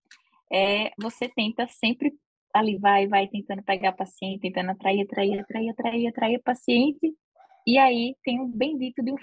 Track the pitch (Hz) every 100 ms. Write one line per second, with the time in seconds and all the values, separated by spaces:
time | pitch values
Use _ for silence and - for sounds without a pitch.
0 | _ - _ _ - 190 196 208 214 -
1 | 220 - 247 - 214 226 240 - 226 247
2 | 285 - _ _ _ 208 220 190 202 202
3 | 196 196 196 202 - 196 - 190 190 185
4 | 190 - 190 190 185 185 180 190 196 202
5 | 196 202 196 202 - 226 226 226 226 233
6 | 233 233 226 247 - 247 - 240 285 277
7 | 320 - _ _ _ _ - 262 262 240
8 | 240 269 262 247 254 226 285 277 254 269
9 | 240 277